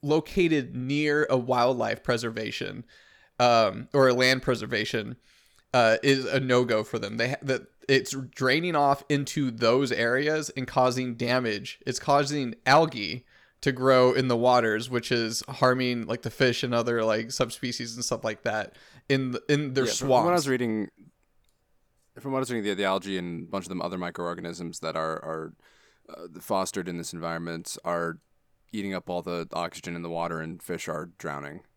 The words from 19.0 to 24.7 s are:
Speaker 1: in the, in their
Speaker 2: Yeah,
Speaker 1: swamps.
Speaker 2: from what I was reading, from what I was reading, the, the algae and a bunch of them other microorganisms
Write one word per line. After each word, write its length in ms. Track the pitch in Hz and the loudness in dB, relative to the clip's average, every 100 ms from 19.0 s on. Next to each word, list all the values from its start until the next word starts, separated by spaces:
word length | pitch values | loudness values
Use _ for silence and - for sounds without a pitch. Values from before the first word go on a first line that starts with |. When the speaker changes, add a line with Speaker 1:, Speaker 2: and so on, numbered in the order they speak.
| _ | _
Speaker 1:
in 220 | 135 131 | -2 0
the, 100 | 123 - | -6 0
in 240 | 143 147 | 0 0
their 100 | 131 | 0
Speaker 2:
Yeah, 60 | 123 | 0
Speaker 1:
swamps. 60 | - | -2
Speaker 2:
from 100 | 139 127 | 2 4
what 60 | 117 | 4
I 40 | 175 | 2
was 120 | 139 | 2
reading, 400 | 127 120 110 101 _ - _ _ _ _ _ _ _ _ _ _ - | 0 0 -2 -4 _ -20 _ _ _ _ _ _ _ _ _ _ -12
from 140 | 139 | -6
what 60 | 131 | -4
I 20 | |
was 100 | 131 | -2
reading, 140 | 120 | -2
the, 100 | 101 | -2
the 100 | 98 | 0
algae 340 | 98 95 95 95 | 0 0 -2 -4
and 280 | 87 85 85 | -4 -8 -6
a 40 | |
bunch 160 | 98 87 | -8 -6
of 20 | |
them 140 | 90 | -6
other 160 | 85 90 | -6 -6
microorganisms 840 | 87 85 87 85 87 85 85 | -8 -6 -6 -6 -8 -10 -10